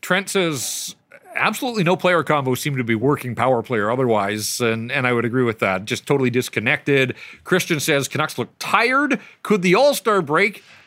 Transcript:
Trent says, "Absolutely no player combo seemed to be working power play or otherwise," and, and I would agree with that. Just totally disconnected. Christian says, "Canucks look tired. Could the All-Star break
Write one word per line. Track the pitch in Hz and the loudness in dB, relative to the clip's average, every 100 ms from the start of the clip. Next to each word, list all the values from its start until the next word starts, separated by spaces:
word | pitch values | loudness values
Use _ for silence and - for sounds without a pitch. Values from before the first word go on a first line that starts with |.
Trent | - 185 196 | 0 -2 0
says, | 196 170 143 - - - - _ - - | 0 0 -2 -6 -8 -10 -14 _ -20 -12
"Absolutely | 349 190 220 269 226 | -2 -2 -2 -4 0
no | 165 185 | 0 2
player | 185 175 | 2 2
combo | 147 151 131 | 2 0 0
seemed | 127 151 135 | -2 -2 -4
to | |
be | 117 | -2
working | 110 131 139 127 | 0 0 0 -4
power | 104 120 123 | -2 2 0
play | 113 120 | 0 -2
or | 104 | 0
otherwise," | 123 131 107 101 107 104 - | 0 2 2 2 -2 -4 -2
and, | 120 113 117 | -2 -2 -4
and | 139 127 | -2 0
I | |
would | 120 | 0
agree | 117 123 | 0 0
with | 120 107 | 0 0
that. | 107 95 104 | 0 -2 -4
Just | 113 - | -8 0
totally | 139 127 | 0 2
disconnected. | 123 123 - 113 143 - 139 131 - - - | 0 -2 -4 -2 -2 0 2 2 -4 -12 -20
Christian | - 180 - 160 | -2 -2 0 -2
says, | 135 143 135 | 0 0 -2
"Canucks | 123 151 - | -4 -4 -4
look | 113 _ | -8 _
tired. | - 196 233 269 294 269 - - | -2 2 2 2 2 -2 -4 -16
Could | - 208 | 0 2
the | 180 | 4
All-Star | 190 285 262 - 202 | 4 4 2 0 0
break | 147 156 208 196 - - | 2 2 2 -2 -20 -20